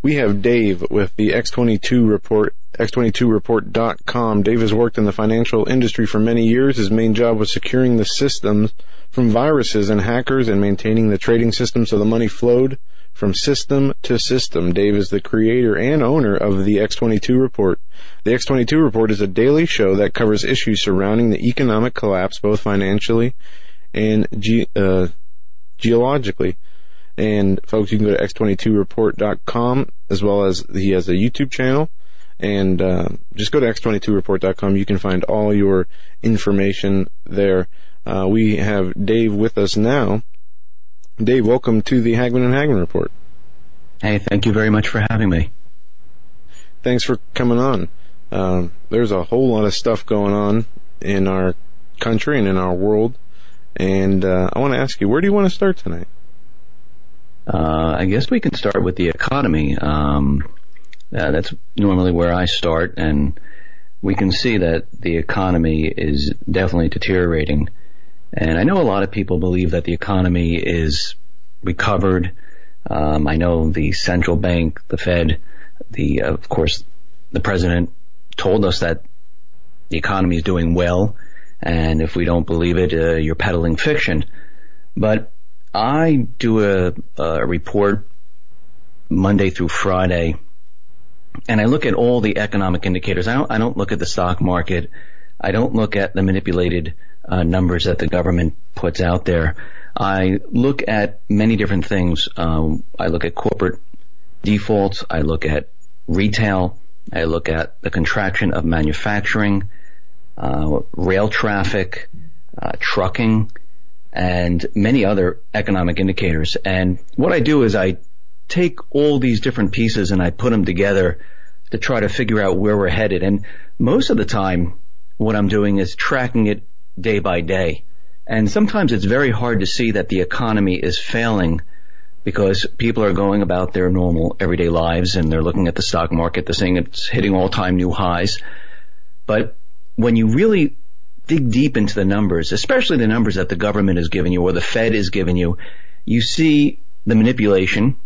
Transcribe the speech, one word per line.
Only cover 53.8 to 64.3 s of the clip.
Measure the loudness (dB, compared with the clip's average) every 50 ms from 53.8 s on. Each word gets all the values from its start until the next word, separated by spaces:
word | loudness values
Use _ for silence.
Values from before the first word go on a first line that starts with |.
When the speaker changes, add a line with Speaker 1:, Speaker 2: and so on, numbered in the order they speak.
| 0 2 2 2 2 2 2 2 2
Speaker 1:
uh, | 2 2 2 2 0
I | 0
wanna | 0 0 0 0 0
ask | -2 -2 -2 -2
you, | 0
where | 0 2 2
do | 2
you | 2 2
wanna | 2 2 2
start | 2 2 2 2 2
tonight? | 0 -2 -2 -4 -4 -4 -4 -4 -6 -6 -6 -6 -6 -6 -6 -6 -6 -6 -6 -6 -6 -6 -6 -6 -6 -6 -6 -6 -6 -6 -6 -6 -6 -4
Speaker 2:
Uh, | -2 0 0 0 0 0 0 0 0 0 0
I | 0
guess | 0 0 0 0
we | 2 0 0
can | 0 -2 -4
start | -2 -2 0 0 0 0
with | 0 0
the | 0 0 -2
economy. | 0 -2 -2 -2 0 0 0 0 0 0 0 0 0
Um, | 0 0 0 0 0 0 0 2 2 2 2 2 0 0 -2 -4 -6 -6 -6 -6 -6 -6 -6 -6 -6 -6 -6 -4
uh, | -2 -2 0
that's | 0 0 -2 -2 -4 -4 -4 -4 -2
normally | 0 2 2 4 4 2 2
where | 2 2 2 2 2
I | 0 0
start, | 0 0 0 0 0 2 0 0 -2 -2
and | -2 0 0 2 2 2 0 0 -2 -2 -4 -4 -4 -4 -4 -4 -6 -6 -6 -6 -4
we | -2 -2 0
can | 2 2 0